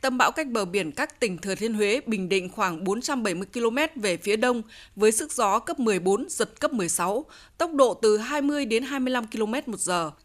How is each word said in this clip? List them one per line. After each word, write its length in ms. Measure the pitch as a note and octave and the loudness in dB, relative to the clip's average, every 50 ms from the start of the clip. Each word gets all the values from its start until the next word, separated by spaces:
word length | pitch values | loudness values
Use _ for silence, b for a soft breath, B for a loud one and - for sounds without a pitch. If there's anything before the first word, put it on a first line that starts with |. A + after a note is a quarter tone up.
tâm 160 | - C4 B3+ B3+ | -2 0 2 4
bão 140 | C4 F4 | 4 4
cách 160 | F4 D#4+ D#4 C4+ | 2 0 -4 -2
bờ 180 | A#3 A3 G3 | -2 -2 -2
biển 260 | F3 F3+ G3+ F3+ D#3 | 0 0 -2 -2 -2
các 280 | C#3 - C#4+ D4+ - - | -4 -4 -6 -6 -4 -4
tỉnh 180 | B3 G#3 F3+ E3 | -4 -2 -2 -4
Thừa 180 | F3+ G3 F#3+ | -6 -6 -6
Thiên 180 | - G#3 A#3 A3 | -4 -4 -2 0
Huế, 280 | G#3+ G#3 G3+ G#3+ C4+ - | 0 2 2 0 0 -2
Bình 240 | A3+ A3 F#3+ F#3 E3+ | -2 -4 -4 -2 0
Định 200 | F#3+ G3 F3+ F#3 | 0 -2 -2 -4
khoảng 340 | - A3+ G3+ F#3 E3 D#3+ F#3+ | -4 -2 -2 -2 -2 -2 -2
bốn 180 | F#3+ G3+ A#3 | -2 -2 -2
trăm 220 | B3 - C#4+ B3+ A3 | -2 -4 -4 -2 -2
bảy 120 | G3+ E3+ | -2 -2
mươi 120 | F3 G3 - - | -4 -6 -6 -4
ki-lô-mét 420 | B3 A3+ A3+ A3+ C#4 D#4 D#4 - | -2 0 0 0 0 -2 -2 -2
về 220 | B3+ G#3 G3 E3+ D#3+ | -4 -2 -2 -2 -2
phía 180 | - G3+ G#3 | -2 -2 0
đông 260 | G#3+ B3 B3+ B3 A#3 A3 B B B B B B | 2 2 0 0 0 -4 B B B B B B
với 160 | G3 G#3 A3 | 2 4 4
sức 200 | A3 - D#4 D4+ | 4 2 -2 -4
gió 280 | - - A3+ G3 G3 A#3 | -2 0 2 2 2 2
cấp 200 | A3 - E4+ - | 0 -2 -4 -2
mười 200 | A#3+ A3 G3+ F3+ | 0 2 2 2
bốn, 300 | E3+ F#3 G3 A3 D4 G4 | 2 2 2 2 0 -2
giật 300 | - - G#3+ - - - | -2 -2 -2 -2 -2 -2
cấp 140 | C#4+ D#4 D4+ | -2 0 0
mười 160 | A3 F3+ E3 | 0 -2 0
sáu, 360 | - - F3 F3+ G#3 B3+ D#4+ B B B B B B - | 0 0 0 0 0 -2 -4 B B B B B B -4
tốc 160 | E4+ E4+ D#4+ | -4 0 4
độ 200 | C#4 C4+ A#3 - | 6 6 6 6
từ 240 | - A3+ G#3+ G#3 G#3+ | 4 4 4 4 4
hai 240 | A3 B3 D4 D4 | 2 0 -2 0
mươi 240 | C#4 C#4+ D4 D4 C#4 | 0 0 0 0 0
đến 180 | A3 A3+ A3+ C4+ | 0 0 0 0
hai 160 | B3+ C#4+ C4+ | 0 -2 -2
mươi 140 | B3+ B3+ B3+ | 0 0 0
lăm 120 | B3 A#3 | -2 -2
ki-lô-mét 420 | A3 - A3 A3 G#3 A3+ C4+ - B3 | -4 -4 -4 -2 -2 -2 -4 -4 -6
một 120 | G#3 F3 | -6 -4
giờ. 320 | - E3+ F3+ F3 E3 D3+ C#3+ b b | -2 0 0 0 0 -2 -6 b b